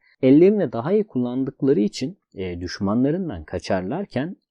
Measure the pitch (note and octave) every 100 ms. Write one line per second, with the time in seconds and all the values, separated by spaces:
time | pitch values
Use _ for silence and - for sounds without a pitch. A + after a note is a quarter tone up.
0 | _ _ C3 C#3+ F#3 G#3+ D3+ A#2 C3 G#3
1 | G3+ B2 B2 B2 C3+ - C3+ D#3 G#3 -
2 | C3 F#3+ _ - F#2 F2 F2+ - G2 A2
3 | C3 E3+ F3 F#2 D#2 F2+ - G2 F#2 D#3
4 | G3+ - D#3 G3+ _